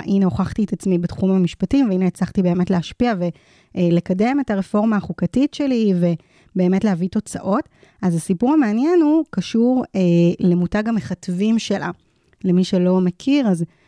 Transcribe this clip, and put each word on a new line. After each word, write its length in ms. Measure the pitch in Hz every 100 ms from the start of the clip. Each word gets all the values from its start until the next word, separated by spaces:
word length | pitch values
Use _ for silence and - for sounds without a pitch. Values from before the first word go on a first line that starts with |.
| -
"הנה, 200 | 196 180
הוכחתי 380 | - 180 -
את 100 | 208
עצמי 240 | - 190 175
בתחום 340 | 175 - 190
המשפטים, 580 | 190 175 - 190 277 233
והנה 160 | 185 185
הצלחתי 360 | - 180 196
באמת 280 | 180 180 180
להשפיע 440 | 180 - - 240 185 175 - _ _ _ 185
ולקדם 640 | 175 170 - 185 233 285
את 120 | 262
הרפורמה 460 | 196 - 208 220 202
החוקתית 560 | - - 175 247 285
שלי, 400 | - 277 240 208 175
ובאמת 880 | 175 165 _ _ _ 185 180 190
להביא 240 | 220 170 185
תוצאות." 640 | 220 - - 190 233 - _ _ -
אז 140 | 185 165
הסיפור 380 | - 180 247
המעניין 480 | 311 214 220 302 359
הוא 220 | 294 320 -
קשור, 540 | 190 - 226 240 254 - 190
אה, 60 | 175 170 170 -
למותג 480 | 180 175 175 208 220
המכתבים 720 | 220 - 180 - 180 220 226
שלה. 320 | - 196 165 - _ _ _ _
למי 200 | 185 180
שלא 380 | 185 185 180 185
מכיר, 460 | 180 - 269 285 220
אז... 160 | 170 165 _